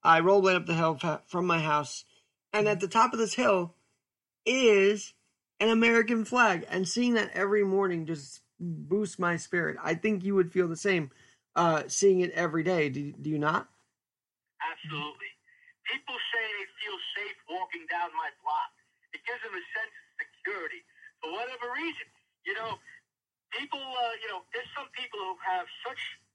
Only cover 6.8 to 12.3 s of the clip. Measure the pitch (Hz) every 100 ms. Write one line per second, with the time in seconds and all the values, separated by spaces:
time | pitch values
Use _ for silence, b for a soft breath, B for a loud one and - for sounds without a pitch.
6.8 | 185 - 247 226 202 - 202 208 196 190
7.8 | 196 170 156 160 139 - _ _ 175 156
8.8 | 147 196 208 - 180 165 - 180 156 -
9.8 | 160 165 220 208 190 196 180 185 180 160
10.8 | 202 185 143 b b b _ - 170 156
11.8 | 139 - 196 185 180